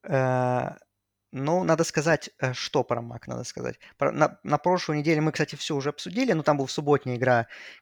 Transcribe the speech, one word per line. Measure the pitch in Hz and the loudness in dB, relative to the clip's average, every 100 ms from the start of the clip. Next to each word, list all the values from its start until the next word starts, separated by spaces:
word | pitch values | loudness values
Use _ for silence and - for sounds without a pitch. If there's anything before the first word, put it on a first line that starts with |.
Э, | - 135 131 127 123 123 - - _ _ _ _ _ | 0 0 2 2 2 2 0 -6 _ _ _ _ _
ну, | 131 139 175 | -4 0 2
надо | 175 160 | 2 2
сказать, | 165 - 151 151 - _ | 2 0 2 0 -2 _
э, | 131 | -4
что | 123 - 147 | -4 -2 0
про | 123 117 | 0 -2
мак | 117 120 - | -4 -12 -8
надо | 123 | -8
сказать. | 123 - 123 - - _ | -8 -6 -8 -8 -20 _
Про, | 139 | -2
на, | - 151 - | 2 0 0
на | 131 147 | -2 0
прошлой | 180 180 - 151 | 2 0 0 -2
неделе | 147 156 | 0 2
мы, | 156 | 2
кстати, | - 151 147 | 0 -4 -4
все | - 147 | -4 -2
уже | 135 | -4
обсудили, | - 185 185 262 | -6 -8 -2 0
но | 165 | 2
там | 147 147 | 2 2
была | 135 | 0
субботняя | - 147 143 127 123 | -2 2 2 2 0
игра | 127 120 113 - - - | 4 4 2 -10 -18 -20